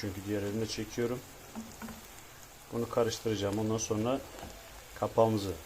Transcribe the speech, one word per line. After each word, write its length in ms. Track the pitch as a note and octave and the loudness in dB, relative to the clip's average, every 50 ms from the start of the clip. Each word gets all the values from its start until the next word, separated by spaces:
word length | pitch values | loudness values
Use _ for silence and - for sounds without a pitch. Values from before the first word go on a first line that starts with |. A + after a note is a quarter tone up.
çünkü 200 | - G2+ F#2+ G2+ F#2 | -2 -4 -4 -4 -2
diğer 140 | G2+ G#2 G2+ | 0 0 2
elimle 260 | G2+ G2+ G#2 A2 A2 | 2 0 0 0 0
çekiyorum. 520 | G#2+ - - A2 - - A#2+ A#2+ A#2 B2+ B2+ - - - - - - - A3+ - - - - A3+ A3+ - - - - - - - - - - - - - - - - - | 0 -2 -4 -4 -2 0 0 0 0 0 -2 -6 -10 -16 -16 -16 -12 -10 -10 -10 -10 -12 -12 -12 -12 -10 -12 -14 -16 -16 -16 -16 -16 -16 -18 -18 -18 -18 -18 -10 -4 -2
Bunu 160 | A#2 A#2 A2+ | -2 -2 2
karıştıracağım. 720 | - B2 A#2 A2+ A2+ - - A2+ A2 G2 G2+ G2+ G2 A2 | 4 4 4 4 2 0 0 0 2 2 2 2 2 2
Ondan 180 | A2 A2 A2 | 2 2 2
sonra 440 | A2+ - - A2 G#2 A2 A#2+ C3 C3+ - - - - - - - - - - - - - - - - | 2 2 2 2 2 4 2 2 0 -2 -6 -12 -12 -12 -12 -12 -14 -16 -16 -16 -16 -16 -16 -4 -2
kapağımızı 520 | A2 G#2+ - A#2 A2+ A2+ A2 G#2 G2 F#2+ E2+ D#2+ - | -2 4 8 8 8 8 8 4 2 0 -2 -4 -8